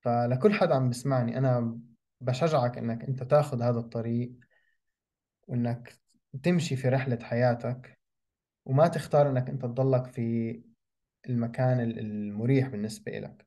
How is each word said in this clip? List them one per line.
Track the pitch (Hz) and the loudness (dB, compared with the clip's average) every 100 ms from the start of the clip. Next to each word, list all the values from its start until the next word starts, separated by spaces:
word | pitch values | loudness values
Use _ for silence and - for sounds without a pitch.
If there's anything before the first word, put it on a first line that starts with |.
فلكل | 127 117 120 127 214 | 0 0 2 4 4
حد | 208 180 | 4 2
عم | 143 127 | 2 2
بسمعني، | 117 143 135 117 117 | 0 0 0 0 0
أنا | 135 123 117 113 - _ _ _ | 2 2 0 -6 -14 _ _ _
بشجعك | 123 127 170 156 123 123 | -4 0 2 2 0 -2
إنك | 117 117 | -6 -6
أنت | - 131 | -6 -6
تاخد | 127 147 147 123 | 2 2 4 0
هذا | 120 117 | 0 0
الطريق، | 113 117 117 117 123 - _ _ _ _ _ _ _ _ _ _ - | -2 -6 -2 -2 -4 -8 _ _ _ _ _ _ _ _ _ _ -8
وإنك | 123 120 117 - - _ _ _ 135 | -4 -2 -4 -8 -20 _ _ _ -4
تمشي | 175 180 - 131 | 0 2 0 0
في | 131 | 0
رحلة | 135 131 117 | 0 0 -4
حياتك، | - 120 123 117 120 123 - _ _ _ _ _ _ _ | -2 2 2 2 -2 -6 -10 _ _ _ _ _ _ _
وما | - 135 165 | -2 4 4
تختار | 160 - 151 143 | 2 0 4 4
إنك | 127 131 | 2 -2
أنت | 139 | -4
تضلك | 123 120 131 131 127 | -6 0 2 2 0
في | - 117 117 113 117 - _ _ _ _ _ - | -6 -2 -2 -2 -6 -14 _ _ _ _ _ -6
المكان | 120 113 117 127 123 | -2 -2 0 2 2
ال-، | 117 113 | 0 -4
المريح | 110 104 104 104 120 135 135 | -6 -6 -6 -2 2 2 2
بالنسبة | 104 107 - - 104 | -2 -6 -6 -10 -10
إلك. | 101 - | -10 -14